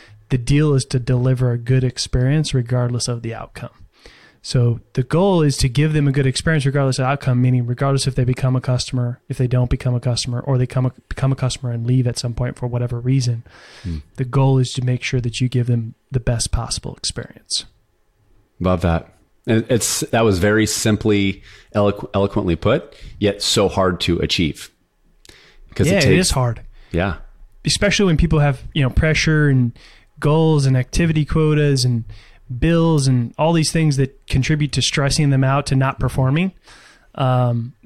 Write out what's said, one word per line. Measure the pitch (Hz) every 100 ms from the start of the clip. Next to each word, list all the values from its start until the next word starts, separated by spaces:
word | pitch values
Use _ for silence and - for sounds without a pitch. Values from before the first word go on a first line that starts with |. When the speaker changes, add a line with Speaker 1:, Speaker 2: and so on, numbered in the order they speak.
| - - _
Speaker 1:
The | 127
deal | 120 143 151
is | 139 -
to | 127
deliver | 120 127 127 127 127
a | 120
good | 120 131
experience | 127 - - 127 127 151 151
regardless | 131 120 123 123 123 -
of | 120
the | 117
outcome. | 110 - - - - - _ - - - _ -
So | 131 120 117 -
the | -
goal | 123 160 196 180
is | 151 131
to | 135
give | 120 156
them | 151 139
a |
good | 135 131
experience | 127 - 160 135
regardless | 143 135 127
of | 131
outcome, | 139 - 123
meaning | 127 127 120
regardless | 123 139 135 135
if |
they | 127
become | 123 127 131
a | 127
customer, | - 127 - 127 123 123 _
if | 135
they | 123
don't | 127 123
become | - 127
a | 123
customer, | 127 117 - 120
or | 139 131
they | 127
come | 131
a, | 127 - _
become | - 135
a | 131
customer | 131 - 123
and | 117 117
leave | 131 120
at | -
some | 127
point | 117 123 -
for | 123
whatever | 120 123 120
reason. | 123 135 120 117 - - - -
Speaker 2:
Hmm. | 90 78 - -
Speaker 1:
The | 131
goal | 135 135 135
is | 127
to | -
make | 123 127
sure | - 127
that | 117 -
you | 127
give | 123 120
them | 120 113 - _
the | 131
best | 117 117 -
possible | - 117 - - -
experience. | - - - - _ - - _ _ _ _ _ _ _ _ _
Speaker 2:
Love | 92 92
that. | 87 82 - _ _ _ -
And | 110 -
it's, | 120 - -
that | 151 120 113
was | 95
very | 101 110 107
simply | - 113 107 110 101 98 98 - - -
eloqu-, | 107 104 101 -
eloquently | 101 101 110 95 82
put, | 104 147 - - - -
yet | 104 -
so | - - 95
hard | - 92 87
to | - 85
achieve. | 78 - 80 - - _ _ _ _ _ - - - - -
'Cause | - 156
Speaker 1:
Yeah, |
Speaker 2:
it | 190
Speaker 1:
it | 135
Speaker 2:
takes | 151 185
Speaker 1:
is |
hard. | 135 123 113 - - -
Speaker 2:
Yeah. | 82 95 - - - - -
Speaker 1:
Especially | - - 202 -
when | 196 160
people | 170 156
have, | 143 131 -
you | 160
know, | 131
pressure | - 160 151 - 156 147
and | 131 120 - - - _ -
goals | 143 156 160 151 135
and | 131
activity | 127 - 165 156
quotas | 147 160 156 151 147 135
and | 123 117 117 - - - - 123
bills | 160 165 165 156 135
and | 123 117 -
all | 156
these | 165 151
things | 165 156 139
that | 135 - -
contribute | 131 127 151 147
to | -
stressing | - - 139 - 147
them | 135
out, | 135 139 143
to |
not | 131 135 -
performing. | 127 - 131 147 185 - _ - - - _
Um, | - 131 127 123 117 117 -